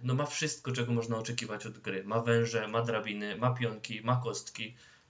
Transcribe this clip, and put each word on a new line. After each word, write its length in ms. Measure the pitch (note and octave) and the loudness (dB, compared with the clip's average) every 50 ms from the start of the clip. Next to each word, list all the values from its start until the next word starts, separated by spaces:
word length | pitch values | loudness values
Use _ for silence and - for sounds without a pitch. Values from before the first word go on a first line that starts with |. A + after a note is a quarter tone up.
| A#2+ | 0
No, 100 | B2+ B2+ | 0 2
ma 120 | C3+ D3 | 2 0
wszystko, 460 | C#3+ - - D#3 D3+ - - - C3 | -2 -2 -2 -2 -2 -2 -4 -4 -4
czego 200 | B2 B2 A#2+ A2+ A#2+ | -2 -2 0 2 2
można 240 | A#2 A2+ A#2 A#2 A2 | 2 2 0 -2 -2
oczekiwać 480 | A2 - A2+ - A#2 A2 G#2+ G#2 - | -2 -4 -4 -4 -4 -6 -6 -6 -8
od 140 | A2 - - | -10 -10 -8
gry. 240 | - G#2 F#2+ F#2+ G2 | -6 -4 -4 -4 -4
Ma 160 | G2+ A2+ A#2 | 0 0 2
węże, 460 | A#2 A#2 A#2 A#2 A#2 A#2 A#2 A2+ G#2+ G#2+ | 4 6 6 6 6 4 2 0 0 2
ma 140 | A2 A#2 | 0 0
drabiny, 540 | A#2+ A#2+ A2+ G#2+ G2+ G#2+ G#2 G#2 G#2 G#2 G2+ A2 | 2 2 0 0 0 -2 -4 -4 -4 -4 -2 2
ma 160 | A#2+ B2+ B2 | 2 2 2
pionki, 480 | B2 A#2 A2+ G#2+ - - - G#2+ G#2 A2 | 2 0 -2 -2 -4 -8 -8 -8 -4 0
ma 120 | A#2 B2+ | 2 2
kostki, 600 | B2 A#2+ A2+ G2+ - - - - - A2 A2 - - - - - - _ | 2 2 0 -4 -4 -8 -10 -10 -8 -10 -10 -10 -14 -20 -20 -20 -20 _